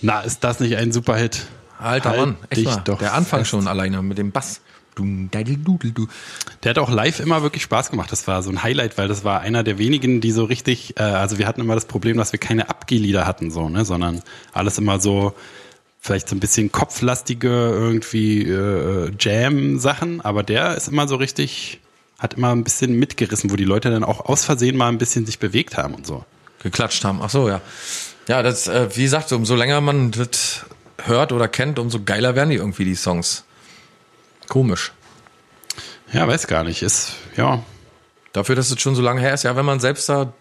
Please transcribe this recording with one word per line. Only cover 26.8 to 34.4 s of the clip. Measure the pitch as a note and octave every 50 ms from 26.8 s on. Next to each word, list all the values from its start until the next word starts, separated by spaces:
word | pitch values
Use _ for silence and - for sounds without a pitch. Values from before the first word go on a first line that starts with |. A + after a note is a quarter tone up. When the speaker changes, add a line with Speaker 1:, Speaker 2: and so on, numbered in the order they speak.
| A#2+ A2 - - -
Speaker 2:
haben, | G2+ G2 F#2+
ach | - A2
so, | - C#3 C3 A2
ja. | G2 F#2 - - - - - - - - - - - - - -
Ja, | A#2+ C3
das, | A#2 B2 - - -
äh, | F#2 F2 B2 B2 G2+ -
wie | A2+
gesagt, | C3 C3+ C3+ D#3 D3+ -
umso | C3 A#2+ A2+ G#2 B2
länger | A#2+ A#2 C3 C#3+ D3
man | C#3+ D3 C#3+ C#3+ C3 A#2+
das | G#2 A2+ B2 A#2+ - - - - - - - - - - _ - - - -
hört | - A#2 A#2+ D3+ D3
oder | C3 A#2+ A#2 A2
kennt, | - - B2+ D3 D3+ A#2
umso | A#2+ A#2+ A#2 A2+
geiler | G2+ G2 G2 G#2 A#2+ B2+ A#2+
werden | C3 C#3+ D#3+
die | D3
irgendwie, | G2+ F2+ G#2 F#2 - G2
die | F#2 F#2
Songs. | F2+ - G2 F2 E2+ E2+ - - - - _ - - - - - - - - - _ _ _ _ _ _ _ _ _